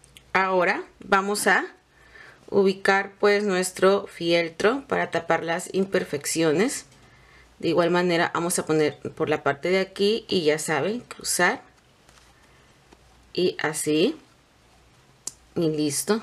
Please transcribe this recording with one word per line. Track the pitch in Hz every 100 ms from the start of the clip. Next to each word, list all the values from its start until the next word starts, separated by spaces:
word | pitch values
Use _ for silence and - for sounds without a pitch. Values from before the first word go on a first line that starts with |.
| _ - _
Ahora | 185 190 185 175 269 - -
vamos | - 196 196 208 208
a | 202 370 - _ _ - - - - -
ubicar, | 202 190 190 202 196 196 -
pues, | 208 202
nuestro | 208 180 180 - 190 196 -
fieltro | - 170 170 170 165 208 269 -
para | 175 175
tapar | 170 - 165
las | 165 170 -
imperfecciones. | 185 196 185 185 143 - 160 160 151 254 - - - - - - - - -
De | 165
igual | 165 170
manera | 175 180 165 165
vamos | 160 170 190
a | 185
poner | 156 151 143
por | - - 143
la | 151
parte | 139 139 175
de | 190
aquí | 190 - 202 226 -
y | 185
ya | 151 156
saben, | - 151 175 240
cruzar | - - - - 180 262 - _ _ _ _ - _ _ _ _ _ _ _ - _ _ _
y | - 180 -
así. | 151 156 156 156 226 - - _ _ _ _ _ _ _ _ _ - - _ -
Y | 160
listo. | 151 151 135 - 220